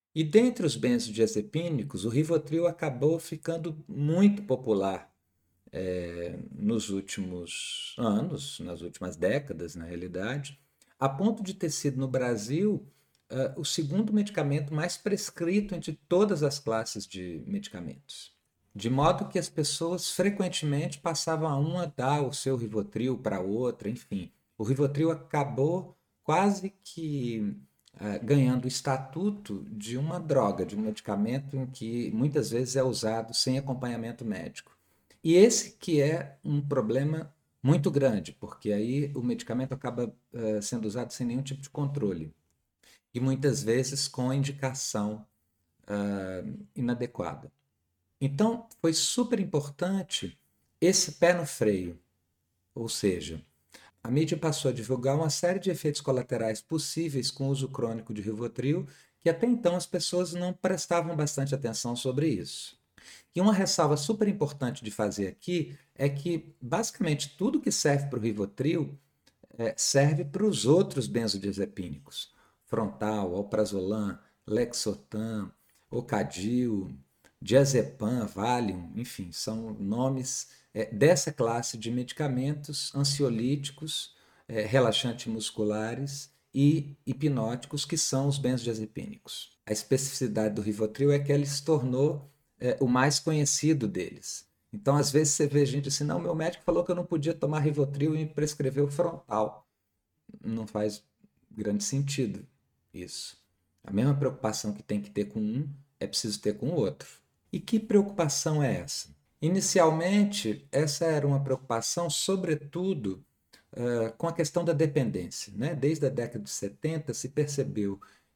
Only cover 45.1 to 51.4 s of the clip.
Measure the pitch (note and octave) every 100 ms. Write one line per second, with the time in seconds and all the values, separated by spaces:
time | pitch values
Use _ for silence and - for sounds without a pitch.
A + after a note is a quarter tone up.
45.1 | G#2+ - _ _ _ _ _ - G2+ G2+
46.1 | G2 F#2+ F#2 F2 - - - A#2+ A#2+ A#2+
47.1 | - F2 D2 - _ _ _ _ _ _
48.1 | - C#3 C#3 A3 A#3 - - E3 D#3+ -
49.1 | - A#3+ A3 F3 D3 C#3 - F3+ F#3+ F3+
50.1 | - F2+ - _ _ _ _ E3+ F#3 -
51.1 | - E3+ F3